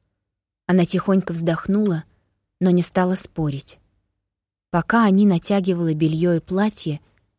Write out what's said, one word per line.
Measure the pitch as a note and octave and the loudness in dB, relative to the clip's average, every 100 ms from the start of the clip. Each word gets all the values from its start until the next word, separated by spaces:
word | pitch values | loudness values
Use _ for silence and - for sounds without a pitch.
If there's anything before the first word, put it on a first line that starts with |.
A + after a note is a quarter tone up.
| _ _ _ _ _ _ - | _ _ _ _ _ _ 0
Она | F3+ | 2
тихонько | E3+ F#3 - F#3+ F3+ | 2 0 0 0 0
вздохнула, | E3+ E3 E3 - G3 G#3 D#3+ - _ _ _ _ _ | -4 -2 -2 -2 0 0 -2 -6 _ _ _ _ _
но | F3+ | 2
не | F3+ | 2
стала | E3+ - F3+ | 2 0 0
спорить. | F#3 - - D#3 C#3 - - _ _ _ _ _ _ _ _ _ | -2 -6 -6 -6 -6 -12 -20 _ _ _ _ _ _ _ _ _
Пока | F3 - A3+ | -4 0 2
они | A3 F#3+ G#3 | 4 4 4
натягивала | E3+ - G3+ F#3 F3 E3+ | 2 0 -2 0 -2 -2
белье | D#3 D#3+ D#3+ F3 | 0 0 0 0
и | E3+ | 0
платье, | - F#3 G#3+ G#3 - D3 - _ _ | -2 -2 -2 -4 -8 -8 -12 _ _